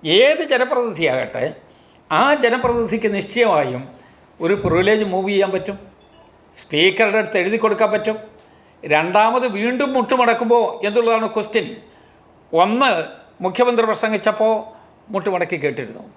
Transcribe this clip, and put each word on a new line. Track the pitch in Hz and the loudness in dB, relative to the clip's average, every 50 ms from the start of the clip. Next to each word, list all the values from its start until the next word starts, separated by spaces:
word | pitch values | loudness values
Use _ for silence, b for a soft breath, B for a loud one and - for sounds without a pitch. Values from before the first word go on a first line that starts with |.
| - | 0
ഏത് | 156 165 196 247 277 311 311 320 294 277 | 2 4 4 6 4 4 2 0 -2 0
ജനപ്രതിനിധിയാകട്ടെ, | 247 254 247 294 254 240 233 196 151 170 147 127 131 117 - - 123 120 156 - - - b b b b b b b b _ | 0 0 0 0 -2 -2 -2 -4 -2 0 0 0 0 -4 -6 -6 -4 -4 -4 -6 -10 -20 b b b b b b b b _
ആ | 156 156 233 277 294 294 254 | 0 2 4 4 2 2 2
ജനപ്രതിനിധിക്ക് | 233 226 254 240 240 240 240 233 202 185 226 - 214 202 | 0 0 0 0 0 0 0 -2 -2 -4 -2 -2 -2 -2
നിശ്ചയമായും | 196 190 - - 233 240 220 180 151 143 131 127 127 135 135 - B B B B B B B B _ 165 | -2 -6 -6 0 0 2 2 4 2 0 -2 -4 -8 -10 -12 -18 B B B B B B B B _ -2
ഒരു | 165 196 190 - | -2 -2 0 0
പ്രിവിലേജ് | 180 160 170 185 196 220 214 214 196 185 | 0 0 2 2 2 2 2 0 -2 -2
മൂവ് | 185 190 196 202 | -4 -2 0 0
ചെയ്യാൻ | 196 196 190 190 | 0 0 0 0
പറ്റും, | 185 - - 196 196 - - - _ _ _ _ - - - _ _ _ _ _ - | -4 -4 -6 -10 -12 -14 -20 -20 _ _ _ _ -20 -20 -20 _ _ _ _ _ -20
സ്പീക്കറുടെ | - - - 151 165 190 185 190 226 208 196 220 208 | -14 -4 0 2 2 2 4 2 0 2 2 0 -2
അടുത്ത് | - - 202 175 | 0 0 0 0
എഴുതി | 190 214 226 220 | 0 0 0 0
കൊടുക്കാൻ | 220 208 208 220 208 214 | 0 2 2 0 0 0
പറ്റും. | 214 214 226 214 214 - - - b b b b b b b b b - 151 147 | 0 -2 -2 -4 -4 -8 -18 -20 b b b b b b b b b -2 0 2
രണ്ടാമത് | 151 160 175 180 208 214 226 233 254 240 254 202 196 | 2 2 2 2 4 4 4 2 0 0 -2 -2 -2
വീണ്ടും | 214 233 254 254 285 262 262 | -2 -2 -2 -2 -2 -2 0
മുട്ടുമടക്കുമോ | 262 240 - 269 262 247 233 226 226 240 226 240 240 220 - - - - | -2 0 0 2 2 4 2 2 0 2 2 2 2 2 0 -4 -4 -4
എന്നുള്ളതാണ് | 202 208 233 226 226 226 226 220 214 220 | -2 0 2 2 2 2 0 0 -2 -4
ക്വസ്റ്റ്യൻ. | 220 208 214 - 226 180 - 123 - - b b b b b b b b b b _ _ _ - 160 175 | -4 -6 -2 -2 -4 -4 -4 -10 -16 -18 b b b b b b b b b b _ _ _ 2 2 2
ഒന്ന്, | 202 214 240 277 262 208 165 156 143 - - - - _ _ 175 | 2 2 2 2 2 2 0 -2 -6 -12 -20 -20 -20 _ _ -6
മുഖ്യമന്ത്രി | 220 - - 247 247 240 233 233 220 | -6 0 2 2 2 2 2 2 0
പ്രസംഗിച്ചപ്പോൾ | 214 214 - 220 214 208 - 214 208 214 214 220 220 214 220 - B B B B B _ _ - 208 | 0 -2 -2 -2 -2 0 -2 -2 0 2 2 0 0 0 -4 -10 B B B B B _ _ -8 -8
മുട്ടുമടക്കി | 196 170 202 190 180 175 170 185 160 139 | -4 -4 -2 -2 -2 -2 -4 -4 -4 -4
കേട്ടിരുന്നു. | 147 127 117 131 107 113 - 101 - - | -4 -4 -4 -10 -10 -12 -16 -18 -20 -20